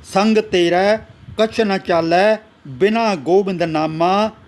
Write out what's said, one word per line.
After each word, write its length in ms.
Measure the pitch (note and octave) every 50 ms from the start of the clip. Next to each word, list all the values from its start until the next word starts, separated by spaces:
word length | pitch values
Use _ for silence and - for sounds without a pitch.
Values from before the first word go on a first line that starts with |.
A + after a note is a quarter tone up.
| -
ਸੰਗ 340 | - - F#3+ G#3 A3 A3 G#3+
ਤੇਰਾ 600 | - - G3+ F3+ F3 E3+ F3 F3+ F#3+ G3+ A3 A3 - - - - - - - -
ਕਛ 220 | A3 A3 - -
ਨ 180 | A3 G3+ G3 F#3
ਚਾਲੈ 580 | - - F3 E3 E3 E3 E3+ F3+ G3 G#3+ A3 G#3 - - _ _ _ C#3+
ਬਿਨਾ 460 | C3 B2 F3+ G#3 A3 A#3 A#3 G#3+ G3
ਗੋਬਿੰਦ 480 | D#3 B2 D#3 F3+ G3 G3+ F#3+ F#3+ E3
ਨਾਮਾ 680 | F3 E3 D#3 D3+ D#3 D#3+ D#3 D#3+ E3+ F3+ F#3+ G3+ G#3+ G#3+ G#3+ - -